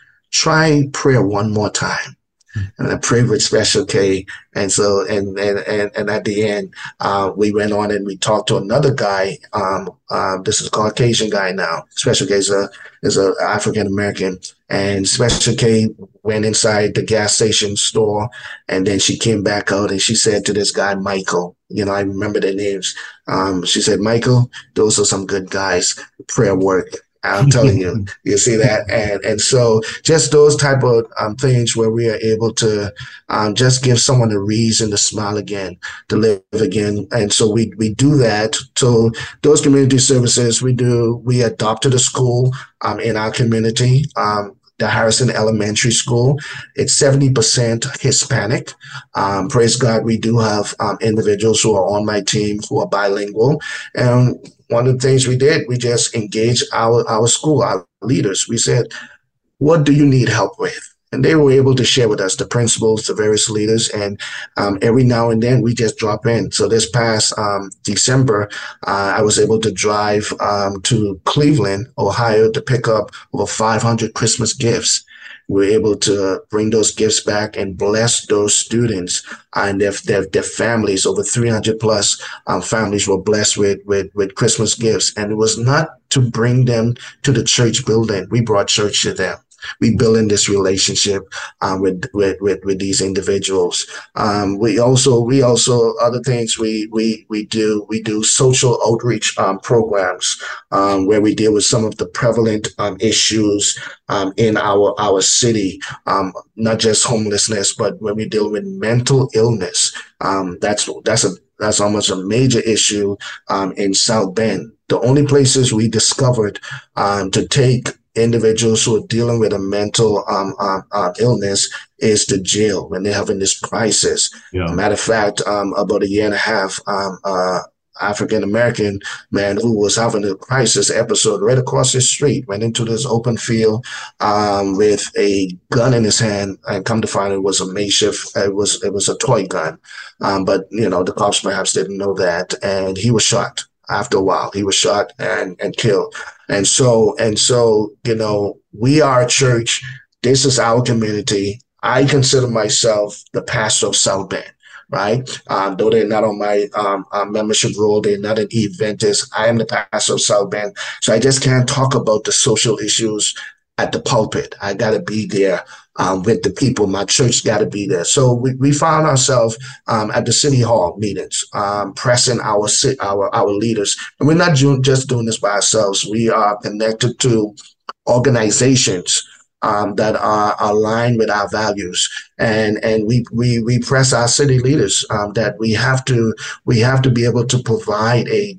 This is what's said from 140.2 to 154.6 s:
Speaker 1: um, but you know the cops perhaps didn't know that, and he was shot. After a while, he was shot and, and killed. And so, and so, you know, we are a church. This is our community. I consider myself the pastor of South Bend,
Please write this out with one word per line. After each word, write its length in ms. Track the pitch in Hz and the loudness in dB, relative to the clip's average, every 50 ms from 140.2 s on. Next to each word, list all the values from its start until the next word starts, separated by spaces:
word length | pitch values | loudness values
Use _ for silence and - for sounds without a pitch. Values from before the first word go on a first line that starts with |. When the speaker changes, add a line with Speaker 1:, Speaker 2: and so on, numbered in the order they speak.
Speaker 1:
um, 240 | - 101 98 95 92 | -4 -2 -2 -2 0
but 160 | 101 98 92 - - | 0 0 -2 -2 -6
you 180 | - 110 113 92 | -4 -2 -2 0
know 140 | 92 90 | 0 0
the 100 | 92 98 | -2 -2
cops 280 | - - 104 101 101 - | -2 0 0 0 0 -2
perhaps 340 | - 98 98 98 95 - - | -2 -4 -4 -2 -4 -2 -2
didn't 240 | 107 95 95 98 95 | -2 -4 -4 -6 -4
know 160 | 98 98 95 | -4 -4 -2
that, 400 | 101 95 87 85 87 90 - - - | 0 0 0 -2 -2 -4 -6 -8 -6
and 340 | - 98 98 98 95 95 95 | -4 -4 -2 -2 -4 -4 -4
he 140 | 95 104 123 | -2 0 2
was 140 | 117 104 - | 2 2 2
shot. 380 | - 113 98 - - - - - - _ _ _ - | 0 0 -2 -2 -4 -8 -12 -14 -14 _ _ _ -6
After 280 | - 101 - - - | -6 -6 -2 0 0
a 60 | 98 | 0
while, 280 | 95 - 85 78 - - | 2 0 0 0 -2 -4
he 140 | - 98 104 | -4 -4 -2
was 100 | 98 95 | 0 0
shot 380 | - 113 104 101 104 101 - - - | 0 0 2 2 0 -2 -4 -6 -8
and, 360 | 104 101 101 98 98 95 90 - | -4 -4 -2 -4 -4 -6 -8 -8
and 160 | 104 95 85 | -8 -8 -6
killed. 360 | - - 110 98 92 87 - - - - - - _ _ - | -2 0 2 2 2 0 -4 -8 -14 -16 -16 -20 _ _ -4
And 180 | 98 101 98 | -2 0 0
so, 480 | - - - 135 123 117 113 110 104 - - | 0 2 2 4 4 4 4 4 2 2 0
and 180 | 113 113 107 104 | -2 0 0 0
so, 540 | - - 127 120 117 113 107 107 107 104 - _ - | 0 2 2 4 4 4 4 2 0 -2 -8 _ -4
you 120 | 127 113 | -2 -2
know, 420 | 110 110 107 104 104 101 101 - - _ _ | -2 0 -2 0 -2 -2 -4 -6 -10 _ _
we 280 | - 101 113 131 147 156 | -8 -2 2 4 4 4
are 220 | 147 139 127 123 | 4 4 4 2
a 60 | 123 123 | 2 2
church. 520 | - - 139 127 120 113 117 - - - - - - - - _ _ _ - | 2 2 2 2 2 0 0 -2 -4 -6 -6 -12 -16 -16 -20 _ _ _ 0
This 200 | 123 135 131 139 | 2 2 4 2
is 140 | 139 131 120 | 2 2 2
our 240 | 113 113 113 123 | 2 2 2 2
community. 800 | 120 123 117 113 110 107 107 104 98 - 107 98 98 101 104 - _ _ _ _ - | 2 0 0 0 0 -2 -2 -4 -4 -2 -2 -2 -2 -4 -6 -8 _ _ _ _ -4
I 200 | 113 123 131 143 | 0 2 2 2
consider 440 | 139 147 139 127 - 143 131 123 117 | 4 4 2 2 4 2 2 2 2
myself 760 | 113 110 107 107 - - - 113 107 104 104 101 - - - _ | 0 0 0 0 0 2 2 2 2 2 0 -2 -6 -14 -20 _
the 100 | - - | -8 -8
pastor 440 | - - - 120 107 107 - - 110 | -6 -4 -4 -2 -2 0 0 0 0
of 80 | 101 101 | 0 0
South 340 | - - 104 98 95 98 90 | 0 0 0 0 -2 -4 -6
Bend, 240 | 98 82 - - _ _ | -8 -8 -8 -12 _ _